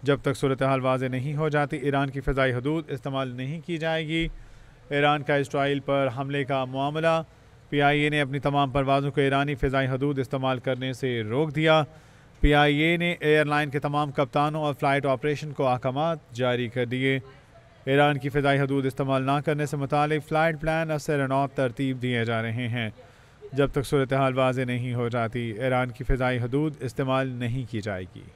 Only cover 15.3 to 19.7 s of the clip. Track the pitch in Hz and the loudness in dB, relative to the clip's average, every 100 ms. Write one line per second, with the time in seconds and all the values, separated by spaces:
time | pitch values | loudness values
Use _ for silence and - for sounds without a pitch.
15.3 | 143 151 139 135 120 131 131 165 160 - | -2 -6 -2 0 2 0 0 -2 -2 -8
16.3 | 117 127 123 120 127 120 127 135 135 131 | -2 0 0 -2 -2 -2 0 0 0 -4
17.3 | - - - - - - 139 147 143 139 | -20 -20 -20 -20 -12 0 4 4 2 -2
18.3 | 147 139 139 139 139 131 - 135 135 131 | 0 2 2 2 0 -2 -2 0 0 0
19.3 | 143 147 147 147 | 0 0 -2 -2